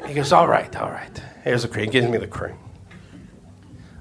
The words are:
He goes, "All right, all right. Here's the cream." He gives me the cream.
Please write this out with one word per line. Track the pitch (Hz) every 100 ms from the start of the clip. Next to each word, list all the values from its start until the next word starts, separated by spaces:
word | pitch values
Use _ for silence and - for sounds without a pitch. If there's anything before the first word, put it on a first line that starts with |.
| -
He |
goes, | 143 139
"All | 165 165
right, | 107 - -
all | 53
right. | - - - - -
Here's | - 123
the | 120
cream." | - 107
He |
gives | 131 120
me | 117
the | 98
cream. | - - - - - - - - - - - - - - - - -